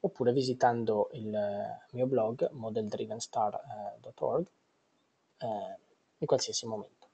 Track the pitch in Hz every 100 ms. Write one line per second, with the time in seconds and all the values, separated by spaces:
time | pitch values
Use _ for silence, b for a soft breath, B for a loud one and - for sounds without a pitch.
0 | 196 - 123 131 127 127 127 117 113 107
1 | - 127 107 107 104 101 107 113 - 120
2 | 127 131 110 123 175 147 113 110 107 107
3 | 110 110 - 123 107 - - 107 101 -
4 | - - - 127 185 _ _ _ _ _
5 | _ _ _ _ 117 104 95 95 _ _
6 | _ _ 151 131 - 104 117 110 101 _
7 | -